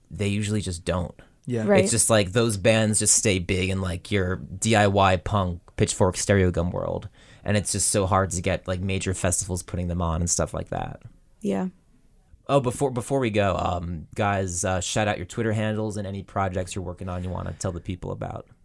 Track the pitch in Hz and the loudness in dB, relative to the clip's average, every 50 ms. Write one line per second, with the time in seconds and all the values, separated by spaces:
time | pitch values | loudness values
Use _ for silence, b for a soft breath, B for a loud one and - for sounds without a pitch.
0 | _ - 76 82 101 101 101 104 104 101 107 107 92 95 87 87 - - 85 90 | _ -12 -6 -2 -2 0 0 0 0 -2 -2 -2 -2 -4 -6 -4 -2 -2 -2 -2
1 | - - - - - - _ _ _ 127 120 113 107 101 101 92 95 - 120 110 | -2 -4 -8 -14 -20 -20 _ _ _ -6 -4 -2 2 4 4 4 4 4 2 2
2 | - - 113 107 98 92 95 120 117 117 107 98 90 113 110 113 110 107 107 - | 4 4 4 4 4 2 2 2 2 2 0 2 2 4 4 4 4 2 2 2
3 | 107 98 - - - 107 95 95 85 - 95 92 92 92 95 95 92 90 85 87 | 2 4 4 4 4 4 2 2 2 0 0 0 0 0 0 -2 -2 -2 -4 -6
4 | - - 101 98 90 92 92 - 71 - 92 95 - 110 110 104 104 101 98 98 | -4 -2 0 0 0 0 -2 -4 -6 -10 -6 -2 2 4 6 6 6 6 6 6
5 | 95 95 92 90 - - 110 101 92 90 85 85 - - - - 110 - - - | 6 6 4 2 0 0 0 2 2 0 -2 -6 -10 -8 -2 0 0 0 2 2
6 | 104 92 - - - - 101 98 92 90 80 85 85 90 - 50 50 50 - 87 | 2 2 2 2 2 4 6 6 6 4 4 2 0 0 -2 -2 -4 -4 -4 -6
7 | - - b b b b b b b 95 104 104 90 - - 98 - - - 104 | -8 -10 b b b b b b b 0 0 0 0 0 -2 0 0 2 2 2
8 | 95 87 101 95 98 85 87 90 87 95 87 85 - - 92 90 95 95 95 95 | 2 4 4 2 2 2 0 -2 0 0 -2 -2 -2 -4 -4 -4 -2 -2 -2 -2
9 | - 95 87 - - 92 - - - - 92 90 - - - 87 90 87 85 90 | -2 -2 -2 0 0 0 0 0 -2 -4 -4 -6 -6 -6 -6 -4 -2 -2 -2 -2
10 | 87 82 80 85 87 85 - - 78 - - 82 - - - - 50 50 - - | 0 0 0 0 0 0 0 0 0 -2 -4 -6 -6 -6 -6 -6 -6 -8 -10 -14
11 | - - - - _ _ _ _ - 202 196 190 185 185 - _ _ _ _ _ | -18 -20 -20 -20 _ _ _ _ -4 -2 -2 -2 -2 -4 -8 _ _ _ _ _
12 | _ _ _ _ _ _ - _ _ - 139 139 120 123 113 - 143 135 120 123 | _ _ _ _ _ _ -20 _ _ 0 0 0 2 0 -2 0 -2 -2 -2 -4
13 | - - 139 139 131 113 101 104 101 98 87 - - - 90 87 85 85 90 78 | -4 -2 0 0 0 0 2 2 2 2 0 0 -2 -2 -2 -4 -4 -6 -8 -8
14 | - - - - 107 101 101 95 98 92 87 85 - 95 92 90 - - - 113 | -10 -8 -4 -2 -2 0 0 0 -2 -2 -4 -4 -2 -2 -2 -2 -2 -2 -2 0
15 | 107 104 - - 90 - - 120 113 113 107 110 107 110 107 107 107 107 98 104 | 0 0 -2 -4 -6 -8 -6 -4 -2 -2 0 0 -2 -2 -2 -2 -4 -4 -6 -6
16 | 98 95 98 98 90 - - 101 98 95 87 95 90 87 - 98 90 90 87 - | -8 -8 -8 -8 -10 -6 -2 -2 -2 0 -2 -4 -4 -4 -6 -8 -8 -8 -8 -8
17 | 92 92 90 90 90 92 90 92 90 90 87 - - 98 87 85 - - 90 - | -8 -8 -6 -6 -6 -6 -6 -6 -6 -8 -8 -6 -6 -4 -4 -6 -6 -8 -8 -8
18 | - 92 98 107 - 87 - - - _ _ _ | -8 -10 -8 -8 -8 -8 -10 -10 -14 _ _ _